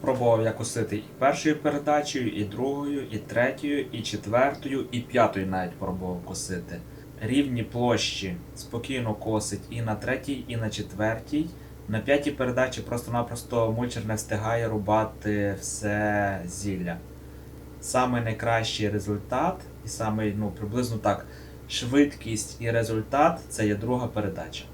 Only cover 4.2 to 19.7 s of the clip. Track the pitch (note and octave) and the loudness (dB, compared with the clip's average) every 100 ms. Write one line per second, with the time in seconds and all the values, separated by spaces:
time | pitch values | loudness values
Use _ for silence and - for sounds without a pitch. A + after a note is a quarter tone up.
4.2 | G2+ A#2+ C3+ D3+ C#3 C3+ B2+ A#2+ - B2 | 0 4 4 2 -4 -4 -2 -4 0 4
5.2 | A2 G2 F#2 F#2 F2+ - F#2 F#2 F#2 F2+ | 4 4 0 0 -2 -4 -6 -4 -4 -4
6.2 | F2 F#2 - F2+ - E2+ - - - - | -6 -8 -4 -6 -6 -10 -12 -16 -16 -8
7.2 | A2 C3+ C#3+ B2 G#2+ A#2+ A#2+ G#2+ - - | 2 2 4 0 -2 2 4 4 2 -2
8.2 | G2 F2 - - - B2 - C3 A2 G#2+ | -4 -6 -8 -14 -8 -6 -4 -2 -2 -2
9.2 | A2+ G#2+ - G2+ - A#2 A2+ G#2+ B2 C3 | 0 0 0 -6 -6 -4 -2 -2 0 -2
10.2 | - C3 A#2+ A#2 A2 G#2 - F#2+ G#2+ A2+ | -2 -6 -4 -2 -2 -4 -8 0 0 0
11.2 | - D3 E3 - - - - A2 A#2+ C#3+ | -2 -2 -2 -6 -16 -16 -4 -2 4 4
12.2 | D3 D3 B2+ B2 B2+ - - B2 A#2+ A#2+ | 4 0 0 4 2 0 -4 -4 -2 -2
13.2 | A#2 A2+ - A#2+ A2+ A2 B2 A#2+ G#2+ G#2+ | -2 -4 -2 2 2 2 -2 -2 -2 -2
14.2 | - G#2 A2 A#2 A2+ A2 G2+ G#2+ G#2+ - | 0 -2 2 2 2 0 4 4 4 -2
15.2 | G#2+ G#2 G2+ F#2+ - - G#2 G#2 G#2 G#2 | 0 2 2 0 -4 -4 0 2 4 4
16.2 | G2+ F#2+ F2 F2 G2+ F#2 F2 E2+ - - | 2 0 -6 -6 -4 -2 -4 -6 -10 -16
17.2 | - - - - - - - B2+ B2+ B2 | -16 -16 -16 -16 -16 -12 0 2 4 2
18.2 | A2+ G#2+ A#2 A2+ A2 - G#2 G#2 G2 G#2 | 0 0 2 4 2 0 2 2 0 -2
19.2 | - B2+ E3 F#3+ - | 0 2 2 0 -10